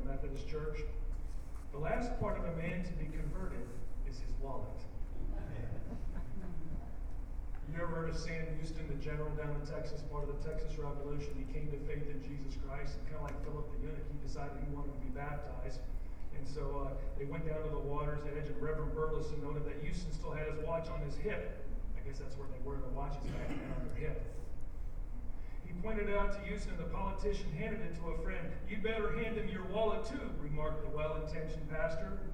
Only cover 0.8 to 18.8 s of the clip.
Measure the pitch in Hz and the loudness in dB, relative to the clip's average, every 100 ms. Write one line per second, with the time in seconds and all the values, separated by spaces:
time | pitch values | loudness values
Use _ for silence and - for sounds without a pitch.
0.8 | - - - - - - - - - 139 | 0 0 0 0 -2 -2 -2 -4 -4 -2
1.8 | 156 233 247 - 202 190 180 165 170 170 | 0 2 2 2 2 2 0 0 0 0
2.8 | 180 165 147 156 160 - 185 - - - | 0 0 0 0 0 0 0 0 -2 0
3.8 | - - - - - - 135 131 - - | 0 2 0 0 0 0 0 0 0 -2
4.8 | - - - - - - - - - - | -2 -2 0 0 0 0 -2 -2 -2 0
5.8 | - - - - - 202 - 175 - - | 0 0 0 0 0 0 0 2 2 0
6.8 | - - - - - - - - - 160 | -2 -2 -2 -2 -2 -2 -2 -2 -2 0
7.8 | 170 165 160 156 147 160 160 156 156 160 | 0 0 0 0 0 -2 0 0 0 0
8.8 | 156 143 147 151 151 151 147 147 143 127 | -2 0 0 0 0 0 0 0 0 -2
9.8 | 127 147 - - - - 160 156 151 147 | -2 -2 -2 0 0 0 0 2 0 0
10.8 | 147 143 143 147 147 135 127 151 147 143 | 0 0 0 0 0 0 0 0 0 0
11.8 | 147 147 147 135 131 143 139 - 139 139 | 0 0 0 0 -2 -2 -2 -2 -2 0
12.8 | 147 143 143 151 143 143 143 147 147 143 | 0 0 0 0 -2 -2 -2 -2 -2 0
13.8 | 143 151 147 147 143 147 143 139 143 143 | 0 -2 -2 -2 0 0 -2 -2 -2 0
14.8 | 139 135 131 131 143 143 - - 127 - | -2 -2 -2 0 -2 -2 -2 -2 -2 0
15.8 | - - - - - - 139 147 143 135 | 0 -2 0 0 0 2 2 2 0 2
16.8 | - - - - 139 151 160 151 151 143 | 2 0 0 0 0 0 2 2 2 0
17.8 | 139 139 143 147 147 147 147 147 151 156 | 2 2 2 2 0 0 0 2 2 2